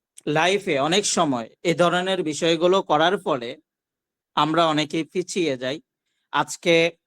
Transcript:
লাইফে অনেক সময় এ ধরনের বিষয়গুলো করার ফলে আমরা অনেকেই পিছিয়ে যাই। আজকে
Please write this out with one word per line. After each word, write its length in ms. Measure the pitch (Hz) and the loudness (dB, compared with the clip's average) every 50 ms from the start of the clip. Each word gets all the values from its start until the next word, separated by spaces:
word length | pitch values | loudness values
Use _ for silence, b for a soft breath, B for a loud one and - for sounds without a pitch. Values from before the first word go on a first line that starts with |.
| _ _ _ - _ 151 147 | _ _ _ -10 _ -2 0
লাইফে 380 | 156 170 185 196 202 190 190 147 131 143 156 | 2 2 2 0 0 -2 -2 -2 0 0 0
অনেক 160 | 180 208 202 - - | 0 0 0 0 0
সময় 320 | 196 165 147 127 117 113 - _ _ - 175 | 0 0 0 -2 -4 -6 -10 _ _ -2 -2
এ 20 | 160 151 | 2 2
ধরনের 380 | 175 170 175 180 185 190 190 180 180 156 | 2 2 2 0 -2 -2 -2 -2 -2 -4
বিষয়গুলো 480 | 143 - 170 165 170 156 175 180 185 196 190 - | -4 -2 0 0 2 2 2 2 2 2 2 2
করার 240 | 151 147 160 180 202 196 190 | 2 2 4 2 0 -2 -2
ফলে 260 | 196 147 123 117 120 151 - _ _ _ _ _ _ _ _ _ _ _ _ _ _ _ | -4 -4 -4 -6 -10 -12 -14 _ _ _ _ _ _ _ _ _ _ _ _ _ _ _
আমরা 260 | 156 151 156 160 170 170 160 | 0 0 2 2 2 2 2
অনেকেই 320 | 151 147 156 151 - 165 147 - | 2 0 -2 -2 -4 -6 -6 -4
পিছিয়ে 420 | - 180 175 - - 202 165 147 131 123 | -6 -6 -6 -4 -4 -2 -2 -2 -2 -4
যাই। 160 | 131 127 147 170 - _ _ _ _ _ _ _ _ _ | -4 -6 -8 -8 -12 _ _ _ _ _ _ _ _ _
আজকে 420 | 139 147 151 151 - - - 175 165 165 165 170 - _ _ | -2 -2 -2 -2 -8 -2 0 2 4 4 4 2 -2 _ _